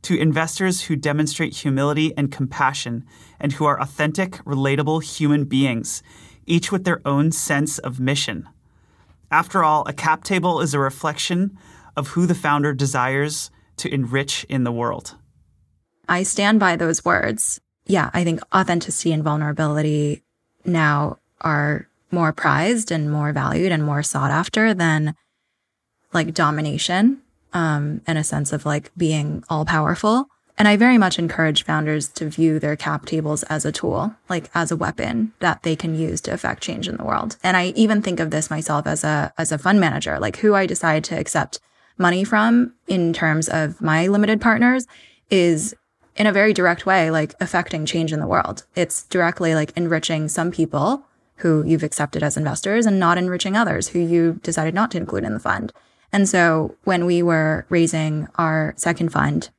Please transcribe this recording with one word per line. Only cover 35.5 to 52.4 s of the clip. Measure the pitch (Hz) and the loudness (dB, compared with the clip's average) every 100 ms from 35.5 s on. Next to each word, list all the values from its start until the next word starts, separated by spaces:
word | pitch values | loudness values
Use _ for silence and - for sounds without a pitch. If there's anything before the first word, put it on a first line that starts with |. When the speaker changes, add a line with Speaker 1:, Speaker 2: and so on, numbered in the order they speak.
| - | 0
Speaker 2:
they | 165 156 | -2 -2
can | 165 160 | -2 -2
use | 165 156 | -2 -4
to | - | -6
affect | - - - | -4 -4 -6
change | - - - | -8 -8 -8
in | - | -6
the | - | -4
world. | - 220 - | -4 -4 -4
And | 185 185 | 0 0
I | 180 | 0
even | - 220 208 | 2 4 4
think | 214 170 | 0 -2
of | 160 | -2
this | 156 - | -2 -2
myself | 156 156 156 151 | -6 -2 -2 -2
as | 151 | -2
a, | 151 151 156 - | 0 0 -2 -4
as | 160 | -4
a | 151 | 0
fund | 180 208 | 4 4
manager, | 170 143 - 76 | 4 0 -4 -2
like, | 101 - | -4 2
who | 214 202 | 4 4
I | 190 | 2
decide | 180 165 156 - | 0 0 0 -2
to | 160 | -6
accept | 156 160 139 - _ _ _ - | -2 -2 -2 -8 _ _ _ 0
money | 180 180 | 2 2
from | 202 214 220 240 240 _ - | 2 2 4 4 2 _ -4
in | 190 170 | 0 0
terms | 165 160 156 160 | 0 0 0 0
of | 160 151 175 | -2 -2 -2
my | 156 160 180 | 0 2 2
limited | 202 208 220 | 2 2 2
partners | 233 220 240 254 247 - - _ _ | 2 4 4 2 -4 -18 -20 _ _
is | 190 175 160 202 - _ _ _ - | 4 4 2 -2 -10 _ _ _ 0
in | 208 | 2
a | |
very | 196 214 | 4 4
direct | 190 180 170 - | 4 2 2 2
way, | 190 160 | 2 4
like, | 160 151 - | 2 -2 -4
affecting | 185 180 - 160 151 | -2 -2 -2 -4 -2
change | 165 160 | -2 -2
in | 156 | -2
the | - | 0
world. | - - - - - | 0 0 -6 -8 -4
It's | 175 - | -2 -4
directly, | - 185 170 - 165 | -4 0 0 0 0
like, | 160 151 - | 0 -2 -4
enriching | 170 160 - 160 151 | -2 0 -2 -4 -2
some | - 170 | -2 -4
people | 170 160 147 170 277 - _ _ _ | -2 -2 0 0 -2 -6 _ _ _
who | 175 156 | 2 2
you've | 151 160 | 2 0
accepted | 156 - 147 160 | 0 -4 -4 -2
as | 147 | -2
investors | 147 | -2